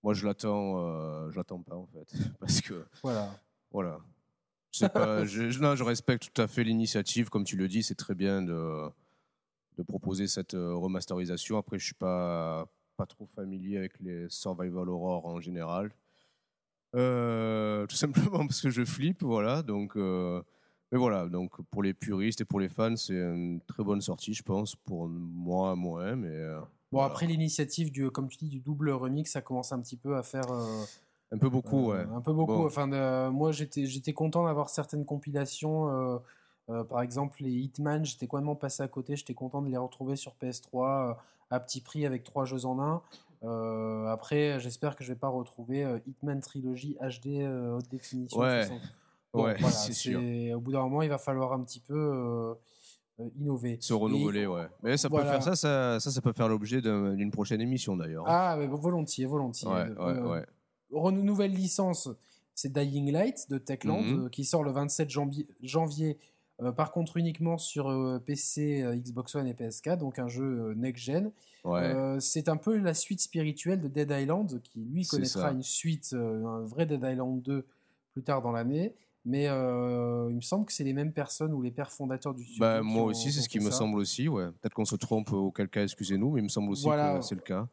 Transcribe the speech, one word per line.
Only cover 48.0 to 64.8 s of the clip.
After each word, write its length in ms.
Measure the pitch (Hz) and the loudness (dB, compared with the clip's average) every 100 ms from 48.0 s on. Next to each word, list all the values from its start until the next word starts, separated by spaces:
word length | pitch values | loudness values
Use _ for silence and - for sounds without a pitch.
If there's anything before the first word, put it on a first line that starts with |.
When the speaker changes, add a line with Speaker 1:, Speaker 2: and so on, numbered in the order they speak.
| - 127 123 123 | -6 -6 -4 2
Speaker 1:
Ouais. 240 | 127 123 | 4 4
Speaker 2:
soixante. 240 | 104 120 - - _ _ _ | 2 -2 -12 -16 _ _ _
Bon, 100 | 117 | 2
Speaker 1:
Ouais, 120 | 113 104 | 2 4
Speaker 2:
voilà, 160 | - | 4
Speaker 1:
c'est 180 | 110 107 | 4 0
sûr. 280 | 113 127 - | -2 0 0
Speaker 2:
c'est, 340 | 120 120 117 | 0 -2 -2
au 60 | 120 | -2
bout 120 | 120 | -2
d'un 80 | 135 | 0
moment, 220 | 131 143 | 2 2
il 80 | 156 | 2
va 80 | 143 | 0
falloir 340 | - 131 131 | 0 0 0
un 100 | 131 | 0
petit 180 | 123 - | -4 -10
peu, 140 | - | -4
euh, 600 | 147 151 131 120 117 113 113 _ - - - _ - | 0 0 0 0 0 -2 -6 _ -20 -20 -20 _ -10
euh, 80 | 117 139 | -10 -4
innover. 380 | 147 131 123 117 | 0 0 0 -2
Speaker 1:
Se 120 | - | 0
renouveler, 500 | 113 107 139 143 101 | 2 4 4 2 2
Speaker 2:
Et 40 | 101 | 0
Speaker 1:
ouais. 200 | 87 82 - | 0 -4 -4
Mais 140 | 113 143 | 0 2
ça 120 | 151 | 4
peut 80 | 151 | 2
Speaker 2:
voilà. 160 | 143 | 4
Speaker 1:
faire 100 | 139 | 4
ça, 120 | 135 180 | 4 2
ça, 440 | 151 139 127 117 | 4 4 4 2
ça, 100 | 143 | 0
ça 100 | 131 | 0
peut 100 | 123 | 0
faire 160 | 110 113 | 2 2
l'objet 320 | 110 104 127 | 2 2 0
d'un, 340 | 113 104 101 | 2 4 2
d'une 160 | 98 104 | 2 0
prochaine 300 | 104 98 110 | 0 0 0
émission, 360 | 117 131 - 95 | 0 0 0 -2
d'ailleurs. 280 | 80 80 82 | -2 -4 2
Speaker 2:
Ah, 300 | 170 185 156 | 4 4 2
mais 80 | 143 | 0
bon, 80 | 147 | 0
volontiers, 500 | 160 180 156 - 131 | 0 0 0 -2 0
volontiers. 420 | 147 131 117 90 | 0 0 -2 0
Speaker 1:
Ouais, 200 | 92 87 | 0 0
ouais, 60 | - | -2
Speaker 2:
Euh, 300 | 90 87 85 | 0 0 0
Speaker 1:
ouais. 180 | 85 - _ _ _ _ | -2 -4 _ _ _ _
Speaker 2:
renou-, 300 | 147 170 190 | 0 2 4
nouvelle 300 | 202 202 196 | 2 4 2
licence, 560 | 190 185 - 190 170 135 110 _ _ _ | 2 0 2 2 2 -2 -8 _ _ _
c'est 180 | - 143 | -6 -2
Dying 400 | 131 143 139 143 | 0 0 2 2
Light 360 | 151 214 - - | 2 2 0 -4
de 80 | 139 | -4
Techland, 420 | - 135 - - | -2 -2 0 2
Speaker 1:
Mhm. 220 | 117 135 | 2 2
Speaker 2:
euh, 40 | 127 | 0
qui 140 | 117 | -2
sort 180 | 139 170 | 2 2
le 80 | 143 | 2
vingt-sept 380 | 135 | 0